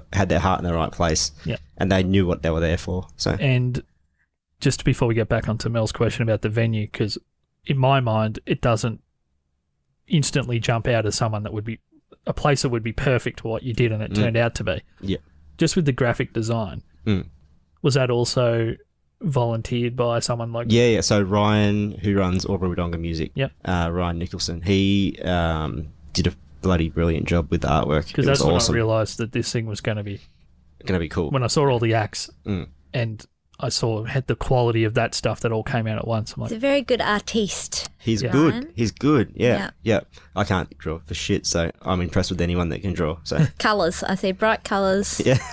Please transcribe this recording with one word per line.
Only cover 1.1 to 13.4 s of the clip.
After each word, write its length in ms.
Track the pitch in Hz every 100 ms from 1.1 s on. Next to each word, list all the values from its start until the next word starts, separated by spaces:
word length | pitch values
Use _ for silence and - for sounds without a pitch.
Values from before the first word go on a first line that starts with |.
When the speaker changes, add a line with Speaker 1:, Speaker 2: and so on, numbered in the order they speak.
| 78 - -
Speaker 2:
Yeah. 120 | - 113 - -
Speaker 1:
and 140 | 92
they 140 | 95
knew 200 | 92 98
what 180 | 87 85
they 60 | 80
were 100 | 80
there 160 | 82 87
for. 320 | - 92 - -
So. 160 | - -
Speaker 2:
And 420 | 139 127 123 123 - _ _ _ _ _ _ -
just 240 | 139 -
before 240 | 147 131 120
we 60 | 113
get 120 | 107
back 200 | 117 -
onto 200 | 110 -
Mel's 220 | 117 110
question 320 | - 113 -
about 200 | 113 104
the 60 | 110
venue, 380 | 110 113 110 104
'cause 320 | - 107 - _ _ _ _ -
in 120 | 139
my 200 | 131 135
mind, 400 | 120 110 110 107 -
it 140 | -
doesn't 400 | 127 110 120 107 _ _ _ _ _ _ _ _ _ _ -
instantly 520 | 156 - 143 117 117
jump 280 | 110 117 131
out 200 | 117 107
as 80 |
someone 280 | - 113 104
that 80 | 104
would 120 | 107
be, 160 | 110 113 _ _ _ - -
a 60 |
place 300 | - 151 139
that 60 | 139
would 140 | 117
be 100 | 113
perfect 480 | - 147 123 123 -